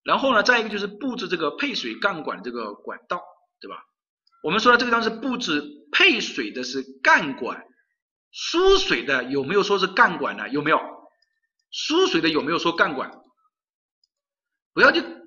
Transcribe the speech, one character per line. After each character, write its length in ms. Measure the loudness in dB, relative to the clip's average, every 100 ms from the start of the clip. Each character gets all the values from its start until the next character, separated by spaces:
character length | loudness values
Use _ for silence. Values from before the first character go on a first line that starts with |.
然 160 | -2 0
后 140 | 2
呢， 80 | 2
再 180 | 4 2
一 20 |
个 60 | 0
就 100 | -4
是 80 | -6
布 300 | -6 -8 -6
置 100 | -4
这 100 | -2
个 140 | -4
配 220 | -4 -6
水 200 | -6 -8 -4
干 240 | -4 -4
管 200 | -8 -10
这 100 | -10
个 220 | -10 -10
管 260 | -12 -14 -14 -8
道， 120 | -10 -10 -20 _ _
对 80 | -16
吧？ 140 | -16 -18 _ _ _ _ _
我 80 | -2
们 100 | 2
说 100 | 4
的 80 | 4
这 60 |
个 60 | 4
章 120 | 0
是 60 | 0
布 280 | -4 -4 -4
置 260 | -2 -4 -4 -12 _
配 300 | 2 2 2
水 320 | -2 -6 -6
的 100 | -6
是 200 | -8 -8 -10 -2
干 320 | 2 2 2 -6
管， 280 | -8 -10 -14 _ _ _ _ _ _
输 460 | -12 -4 2 6 6
水 280 | 4 -2
的 200 | 0 -2
有 180 | 0 -2
没 120 | 0
有 80 | 2
说 160 | 2 2
是 80 | 2
干 320 | 4 4 2
管 180 | -4 -4
呢？ 120 | -4
有 100 | -2
没 100 | 2
有？ 80 | 0 0 -14 -20 _ _ _ _ _ _
输 360 | -10 -2 2 2
水 140 | 2
的 80 | 0
有 140 | 0
没 100 | 0
有 60 | -2
说 140 | 0 0
干 180 | 0
管？ 160 | -2 -8 -12 _ _ _ _ _ _ _ _ _ _ _ _ _ _ _
不 80 | 4
要 100 | 6
去 100 | 6 0 -10